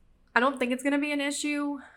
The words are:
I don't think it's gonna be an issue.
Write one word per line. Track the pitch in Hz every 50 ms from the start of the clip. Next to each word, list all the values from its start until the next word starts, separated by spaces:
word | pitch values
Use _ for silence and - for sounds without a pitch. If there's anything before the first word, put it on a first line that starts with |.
| _ _ _ _ _ _ -
I | 233
don't | 247 277 269 262
think | 262 240
it's | 254 254
gonna | 262 285 285 285
be | 294 294
an | 294 285
issue. | 277 294 285 - - 294 294 294 294 285 285 277 - - -